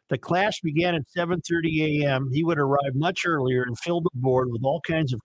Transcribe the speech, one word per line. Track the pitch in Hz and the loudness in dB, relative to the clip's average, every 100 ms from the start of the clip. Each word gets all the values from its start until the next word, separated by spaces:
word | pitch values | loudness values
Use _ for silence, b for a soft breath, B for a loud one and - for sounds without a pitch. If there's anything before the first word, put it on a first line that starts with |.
| b | b
The | 139 | -6
class | - 175 208 - | 0 0 0 -2
began | 160 151 175 165 | -2 0 0 0
at | 123 | -4
seven | 180 170 180 | -4 -2 -2
thirty | - 170 165 156 156 147 | -2 -2 0 0 0 2
A | 143 | 2
M. | 131 135 | 0 0
He | 139 | 0
would | 165 160 | 0 2
arrive | 139 143 139 131 | 2 2 0 0
much | 165 185 175 | 0 0 -2
earlier | 156 127 127 | 0 0 0
and | 123 120 | -2 -6
fill | 170 175 | -2 0
the | 165 123 | 0 0
board | 131 127 123 | 2 2 2
with | 117 | -2
all | 127 156 | -2 -2
kinds | - 160 147 | -2 0 0
of | 113 | -2